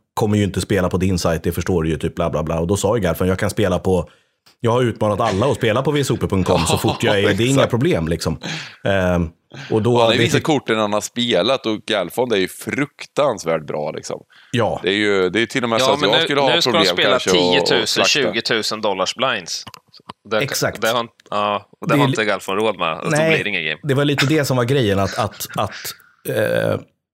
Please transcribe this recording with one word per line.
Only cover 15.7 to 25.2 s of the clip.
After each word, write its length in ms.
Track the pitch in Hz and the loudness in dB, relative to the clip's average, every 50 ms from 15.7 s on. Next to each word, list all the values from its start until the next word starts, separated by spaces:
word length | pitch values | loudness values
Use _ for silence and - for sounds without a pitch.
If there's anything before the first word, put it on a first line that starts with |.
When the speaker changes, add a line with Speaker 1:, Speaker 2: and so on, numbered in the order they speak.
Speaker 2:
med 100 | 113 113 | 2 2
så 100 | 127 135 | 2 2
Speaker 3:
Ja, 40 | 139 | 2
Speaker 2:
att 60 | 143 | 2
Speaker 3:
men 100 | 147 - | 2 2
Speaker 2:
jag 80 | 117 160 | 2 2
Speaker 3:
nu, 60 | 165 | 2
Speaker 2:
skulle 160 | 160 147 139 | 0 0 2
ha 140 | 139 131 - | 2 2 2
Speaker 3:
nu 60 | 170 165 | 2 2
ska 80 | 131 | 2
Speaker 2:
problem 160 | 120 170 - 92 175 | 2 2 2 2 2
Speaker 3:
de 60 | 180 165 | 2 2
spela 80 | 104 | 2
Speaker 2:
kanske 200 | - 123 - 95 | 2 2 2 2
att, 60 | 92 | 2
att 300 | 90 90 87 90 90 - | 4 4 4 2 2 2
Speaker 3:
tiotusen, 200 | - - 127 110 | 2 2 2 0
Speaker 2:
slakta. 220 | - - - 101 95 | 0 0 0 2 2
Speaker 3:
tjugotusen 720 | - 151 131 - 98 117 - - 127 110 107 - 113 107 | 2 2 0 0 -2 -4 -2 -2 -2 -2 -2 -2 -4 -2
dollars 340 | 107 107 98 92 92 90 - | -2 -2 0 0 -2 -2 -2
blinds. 480 | - 123 131 123 104 87 82 - - - - - - - _ - - - - - _ _ 101 | -2 -2 -2 -2 -4 -6 -8 -10 -10 -10 -14 -18 -20 -20 _ -20 -20 -20 -20 -20 _ _ -4
Det, 80 | 107 107 | -2 -2
Speaker 1:
Exakt. 440 | 110 131 - - 147 117 87 - 113 | 0 -2 -2 -2 -4 -4 -4 -2 -2
Speaker 3:
det 60 | 113 | 0
har, 180 | 117 123 117 113 _ _ _ - | 0 0 -2 -4 _ _ _ -6
ja, 380 | - 104 104 104 104 101 101 - - - | -4 -2 0 0 -2 -2 -6 -10 -16 -10
och 80 | - - | -2 0
det 60 | - | 2
Speaker 1:
Det 40 | 143 | 2
Speaker 3:
har 60 | 143 | 2
Speaker 1:
är 40 | 131 | 2
Speaker 3:
inte 120 | 123 113 | 2 0
Speaker 1:
li-, 60 | 110 107 | 0 0
Speaker 3:
Galfond 300 | 101 95 - - 95 101 | 0 -2 -2 -4 -2 0
råd 180 | 110 113 104 - | 0 0 0 -2
med, 200 | 90 82 80 - | -2 -4 -4 -4
och 60 | - | -4
då 60 | 160 | -2
Speaker 1:
nej, 240 | 156 147 160 160 160 | 0 0 2 2 2
Speaker 3:
blir 100 | 107 90 | 0 -2
det 60 | 101 | -2
inga 100 | 101 90 80 78 | -4 -4 -4 -4
game. 100 | 76 76 - | -4 -4 -4
Speaker 1:
det 120 | 151 139 | -2 0
var 100 | 135 143 | 0 0
lite 220 | 147 143 131 139 | 0 0 0 0
det 180 | 131 156 156 139 | 2 2 0 0
som 120 | - 131 | 0 0
var 80 | 127 120 | 0 0
grejen, 340 | 113 135 143 123 101 98 95 | 2 2 2 2 2 2 2
att, 200 | 98 95 - | 0 -2 -2
att, 280 | - | -2